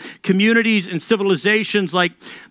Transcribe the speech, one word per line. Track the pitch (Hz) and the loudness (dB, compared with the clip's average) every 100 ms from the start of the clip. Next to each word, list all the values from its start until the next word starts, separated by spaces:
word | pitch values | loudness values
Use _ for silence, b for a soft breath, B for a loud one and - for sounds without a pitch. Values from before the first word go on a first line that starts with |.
| B B | B B
communities | - 190 214 226 226 214 180 | -2 2 4 2 2 0 -2
and | 170 | -4
civilizations, | - 220 196 165 196 214 202 208 175 | -2 0 0 0 2 0 0 -2 0
like | 180 175 - B B B | 0 -2 -4 B B B